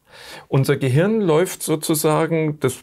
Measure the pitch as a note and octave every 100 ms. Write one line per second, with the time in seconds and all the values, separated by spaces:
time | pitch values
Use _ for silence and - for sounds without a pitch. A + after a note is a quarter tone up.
0 | _ - - - - C3+ C3+ B2+ C3 C3+
1 | G3 A3 F3+ D3+ F#3 - - D#3 E3 D3+
2 | D#3 D3+ D#3+ E3 D#3 D3+ C3 -